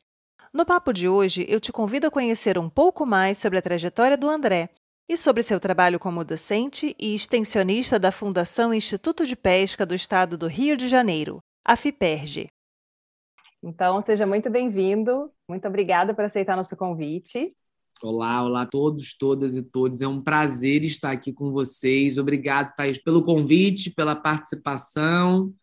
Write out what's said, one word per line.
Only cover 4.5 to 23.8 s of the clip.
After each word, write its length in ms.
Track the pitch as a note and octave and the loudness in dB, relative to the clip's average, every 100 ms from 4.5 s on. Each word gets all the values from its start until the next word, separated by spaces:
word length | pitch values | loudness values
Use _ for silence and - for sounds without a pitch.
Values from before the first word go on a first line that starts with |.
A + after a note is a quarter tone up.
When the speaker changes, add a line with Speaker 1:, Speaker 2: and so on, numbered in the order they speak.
| F3+ E3+ _ _ _ - | 0 -2 _ _ _ -6
Speaker 1:
e 80 | |
sobre 280 | E4 D4+ A3+ | 0 2 2
seu 180 | A3+ G3 | 0 0
trabalho 400 | F#3+ F3+ F3+ F3 | 0 2 2 2
como 240 | F#3 E3+ | -2 -4
docente 720 | D#3+ D#3+ - G#3 C4+ - D4+ - | -4 -6 -2 -2 -2 -4 -6 -4
e 160 | G#3+ | -6
extensionista 840 | G#3 - A#3+ G#3+ G#3+ F#3 A3 B3+ A3 | -4 0 0 0 0 2 0 2 2
da 120 | F#3 | 2
Fundação 640 | - G3+ F#3 F3 - A#3 | 0 -2 -2 -2 0 0
Instituto 540 | A3 - G3+ D#4+ E4+ C#4+ | 0 -2 -4 -4 -2 -4
de 100 | B3 | 0
Pesca 480 | F#3+ F#3 F#3+ - | 2 4 2 -2
do 100 | F#3 | -4
Estado 440 | F3+ - F#3 F3+ E3+ | -2 0 2 2 -2
do 80 | D#3+ | -6
Rio 280 | D#3 C#4+ | -2 0
de 140 | C#4+ B3+ | 0 2
Janeiro, 520 | B3+ A#3 D#3 D3+ - - _ | 2 2 0 -4 -10 -18 _
a 140 | - A#3 | 0 2
fiperj. 720 | D4 C#4+ F3 D#3 C#3+ E3 - _ _ _ _ _ _ _ _ _ _ _ | 0 0 0 0 -6 -10 -12 _ _ _ _ _ _ _ _ _ _ _
Então, 380 | E3+ E3 F3+ F#3+ | -16 -2 0 2
seja 240 | G#3+ G#3 | 0 2
muito 240 | G3+ G3+ A#3 | 2 0 0
bem-vindo. 840 | A#3 B3 G3 F#3+ G#3 A3 C4 D4 _ - | 0 0 0 0 2 0 -2 -4 _ -12
Muito 220 | F#3 G3+ | -8 -4
obrigada 460 | G3 F#3+ F3 G3 | -2 2 2 2
por 100 | G#3+ | -2
aceitar 320 | G#3 G#3 G3 F#3 | -2 -2 -2 -2
nosso 180 | F#3 | -4
convite. 800 | F3 F#3 E3 D3+ F3 - A#3 F4 - _ _ _ _ | -6 -6 -6 -6 -8 -8 -8 -8 -10 _ _ _ _
Speaker 2:
Olá, 400 | A2+ A2+ A2+ A#2+ | -6 -4 -2 -2
olá 160 | B2 B2 | 0 -2
a 60 | A#2+ | -2
todos, 500 | C#3 D3+ D3 C3 - | 0 0 -2 -10 -4
todas 400 | C#3 C3+ C3+ B2+ | -2 0 -2 -4
e 60 | |
todos. 400 | B2+ C3 B2+ B2+ | -6 -2 -2 -2
É 40 | C3+ | -4
um 140 | C#3 | -4
prazer 640 | C#3 D3+ D3+ B2 C3 D3 | 0 2 2 0 2 2
estar 260 | D#3 - C#3+ | 0 -4 -4
aqui 220 | C3 - | -6 -8
com 180 | C#3 C#3+ | -8 -4
vocês. 680 | C#3 C3 - C3 C3+ C#3 C3 | -2 -4 -2 0 2 2 0
Obrigado, 560 | C#3 C#3+ C#3 C#3 C#3 - | 0 -2 0 -2 -2 -4
Thaís, 260 | C#3 C3+ | -4 -2
pelo 200 | - E3 | 2 2
convite, 680 | D#3+ D#3+ C#3+ E3 G3 G3 | 4 2 4 4 4 0